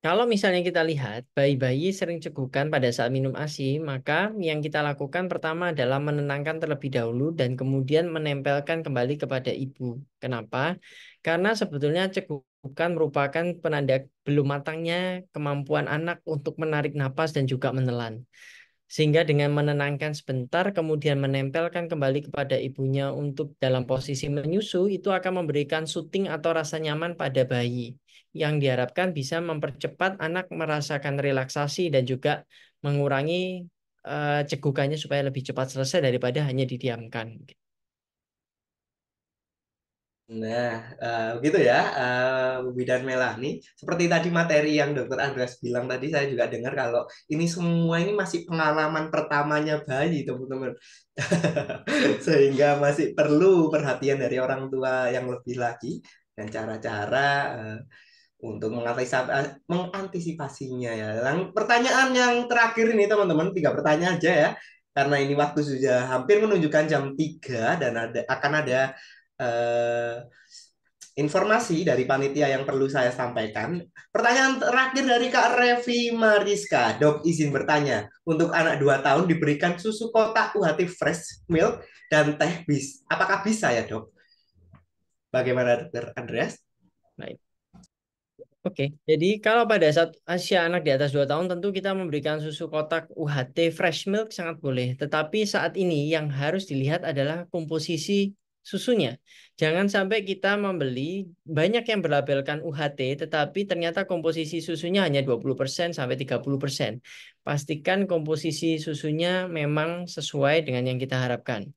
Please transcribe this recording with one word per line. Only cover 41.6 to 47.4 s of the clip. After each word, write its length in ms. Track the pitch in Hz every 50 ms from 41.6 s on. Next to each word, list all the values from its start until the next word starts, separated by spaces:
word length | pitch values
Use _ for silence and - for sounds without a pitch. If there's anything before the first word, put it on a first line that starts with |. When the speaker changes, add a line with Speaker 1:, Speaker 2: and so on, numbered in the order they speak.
| 135 120
Speaker 2:
ya, 100 | - 160 - - -
eh, 600 | - 123 123 123 123 127 131 131 131 127 127 131 127 127
Bu 80 | 127 123
Bidan 320 | 123 123 127 127 127 131
Melani. 560 | 131 127 127 123 120 107 110 127 151 - -
Seperti 480 | - - _ _ - - 175 170 175 175
tadi 240 | 175 165 165 175 170
materi 400 | 170 170 165 156 151 151 151 151
yang 240 | 147 143 143 147
Dokter 240 | 135 120 131 131 -
Andreas 400 | 139 139 139 131 123 123 - _
bilang 240 | - 120 120 123 123
tadi, 240 | 127 127 127 135 151
saya 160 | 160 143 143
juga 240 | 139 131 117 117 120
dengar 240 | 127 113 117 131 135
kalau 320 | 135 127 120 117 120 - - - - _ _
ini 160 | - 160